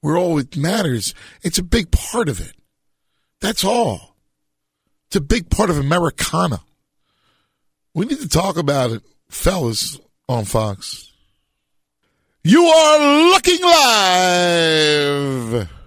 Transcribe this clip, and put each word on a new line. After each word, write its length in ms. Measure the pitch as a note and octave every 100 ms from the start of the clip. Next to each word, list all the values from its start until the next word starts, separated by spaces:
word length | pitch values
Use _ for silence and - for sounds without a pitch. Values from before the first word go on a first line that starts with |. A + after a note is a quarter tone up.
where 160 | D3+ E3
all 200 | F3+ D#3
it 180 | C3 -
matters, 560 | D#3 G#3+ F3+ A#2+ - - - _
it's 160 | F3+ -
a 60 |
big 280 | F3+ A#3 F3+
part 380 | - - A#3 F#3+
of 100 | G2
it. 140 | E2 - _ _ _ _ _ _ _ _
That's 220 | G3 A3
all. 520 | F#3 A#3+ G#3 G2 - _ _ _ _ _ _ _ _ _ _
It's 80 | -
a 60 |
big 280 | C#3+ A3+ E3+
part 200 | - G#3
of 80 | D3+
Americana. 840 | C#3 F3 E3 - - E3 F3+ G#2 _ _ _ _ _ _ _ _ _ _ _ _ _
We 120 | D#3 A3+
need 140 | C#4+
to 100 | E3+
talk 280 | D#3+ F#3+ F3+
about 340 | C#3+ C#3+ B2
it, 100 | A2 _ _ _
fellas, 720 | - - F#3+ B2 A2 - - _ _ -
on 180 | B2 G#2
Fox. 680 | A#2 G#2+ G2 - - - _ _ _ _ _ _ _ _ _ _ _ _ _
You 200 | D#3+ C4+
are 680 | E4+ D#4+ D#4 D4+ D4 D4 E4
looking 300 | F#4 F4+ F4
live 2000 | F4+ E4 C4+ A3 F#3+ F3+ F#3 F3+ F3 E3+ E3 D#3+ D3+ D3+ C#3+ C#3+ C#3+ C3 A#2 A#2 F#2 -